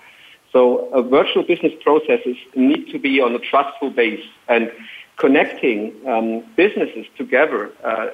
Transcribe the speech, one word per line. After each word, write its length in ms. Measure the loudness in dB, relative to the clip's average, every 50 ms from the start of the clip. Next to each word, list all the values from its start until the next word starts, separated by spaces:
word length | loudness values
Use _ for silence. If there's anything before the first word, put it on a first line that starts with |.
| -16 -20 -20 -20 -20 -20 -20 _ _ _
So, 380 | 2 4 4 4 4 0 -2 -2
uh, 100 | -2 -2
virtual 420 | 2 4 4 2 2 2 0 0 0
business 280 | 0 -2 -2 -2 -4 -4 -2
processes 540 | 0 2 2 2 2 2 0 0 0 -4 -8 -8 -10 -6 -2
need 360 | 2 2 2 2 0 -2 -8
to 80 | -8 -6
be 220 | -4 -2 0 2
on 120 | 0 0 -2
a 40 | -4
trustful 520 | -4 0 0 0 0 0 -4 -8 -8 -4
base, 340 | 0 0 0 0 -2 -6 -10 -16 -20 _ _ 0
and 200 | 0 0 0 -2 -6 -12 -18 -20 -20 -20 -20 -20 _
connecting, 800 | 0 2 4 4 4 2 0 -2 -2 -2 -2 0 -2 -4 -8 -10 -10 -6
um, 380 | -4 -2 -2 0 -2 -4 -6 -8 -4 0
businesses 480 | 2 2 2 2 -2 -4 -6 -6 -10 -16 -14 _
together, 540 | -12 -6 -2 0 2 2 0 0 -4 -6 -8 -12 -8
uh, 260 | -6 -4 -4 -4 -4 -8